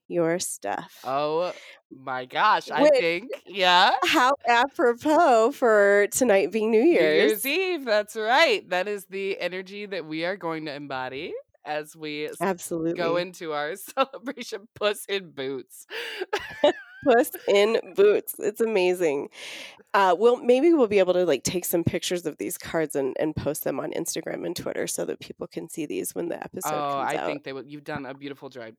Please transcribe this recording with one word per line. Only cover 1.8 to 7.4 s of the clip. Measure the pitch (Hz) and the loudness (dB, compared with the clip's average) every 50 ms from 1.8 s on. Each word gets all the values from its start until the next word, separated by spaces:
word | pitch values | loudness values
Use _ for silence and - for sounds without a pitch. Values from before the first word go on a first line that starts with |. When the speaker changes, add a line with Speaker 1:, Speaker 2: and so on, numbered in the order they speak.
| _ _ | _ _
Speaker 2:
my | - 131 131 135 127 127 127 | -20 -16 -12 -10 -8 -8 -8
gosh, | 123 127 151 190 214 202 165 156 - | -6 -2 2 4 4 4 2 0 -2
I | 147 151 | 0 4
Speaker 1:
Which, | 285 302 285 254 | 4 6 6 4
Speaker 2:
think, | 175 165 170 180 220 269 - - - | 4 2 0 -2 -4 -10 -14 -16 -14
yeah. | - 175 202 180 180 180 180 190 240 349 466 381 | -10 -2 2 4 6 6 6 6 6 4 2 0
Speaker 1:
how | 330 - 311 247 254 285 - - | 2 2 4 4 4 2 0 0
apropos | 240 240 233 254 277 - - 311 240 233 240 - 302 311 311 349 302 247 220 220 214 | 2 4 4 2 2 0 2 2 2 2 2 0 2 4 6 6 6 6 6 6 4
for | 190 - 262 233 220 208 202 202 202 208 208 196 | 2 2 4 4 6 6 6 6 6 4 4 2
tonight | - - 262 240 196 196 180 175 | 0 0 4 4 4 4 4 2
being | 185 220 214 220 | 0 0 2 4
New | 233 214 247 | 4 6 6
Speaker 2:
New | 339 | 6
Year's | 339 202 160 156 151 196 214 214 220 202 | 6 6 4 4 4 4 4 4 2 0